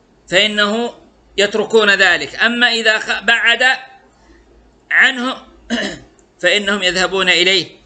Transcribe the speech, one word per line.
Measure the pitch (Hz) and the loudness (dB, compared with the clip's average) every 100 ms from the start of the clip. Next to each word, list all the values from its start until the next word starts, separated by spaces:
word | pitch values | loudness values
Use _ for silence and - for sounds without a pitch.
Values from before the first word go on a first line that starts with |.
| _ _ - | _ _ -4
فإنه | 180 214 208 208 220 240 - - _ _ - | 0 0 0 -2 -2 -6 -10 -20 _ _ -2
يتركون | 202 220 208 220 208 | -2 -2 0 2 4
ذلك. | 196 190 165 139 127 | 4 2 2 -2 -2
أما | 220 240 240 | 0 2 2
إذا | 233 220 214 | 2 0 0
خ-، | - 196 | -2 -4
بعد | 196 233 220 233 254 262 - - _ _ _ - _ _ _ _ - | 0 0 2 2 2 0 -6 -20 _ _ _ -20 _ _ _ _ -4
عنه، | 160 240 262 254 247 - _ - 247 - | 0 0 0 -6 -8 -14 _ -10 -8 -8
<clears throat> | - - _ _ _ | -10 -18 _ _ _
فإنهم | 175 202 202 202 | 0 0 0 -2
يذهبون | 180 180 185 190 185 | -2 -2 -2 -2 0
إليه. | 170 180 190 151 - | 2 2 0 -4 -12